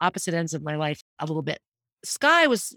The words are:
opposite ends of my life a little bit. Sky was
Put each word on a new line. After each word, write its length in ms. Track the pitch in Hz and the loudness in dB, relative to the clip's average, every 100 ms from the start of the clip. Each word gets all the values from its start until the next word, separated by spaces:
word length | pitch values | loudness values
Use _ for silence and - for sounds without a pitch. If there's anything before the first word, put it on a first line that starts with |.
opposite 340 | 175 185 - | -2 0 -2
ends 200 | 170 165 | -2 -2
of 80 | 156 | -4
my 140 | 151 151 | -6 -4
life 260 | 151 151 _ - | -2 -4 _ -10
a 80 | 151 | -6
little 160 | 156 | -4
bit. 160 | 143 - _ _ _ _ | -4 -8 _ _ _ _
Sky 420 | - - 285 339 311 | -10 0 4 4 4
was 300 | 233 - | 2 -2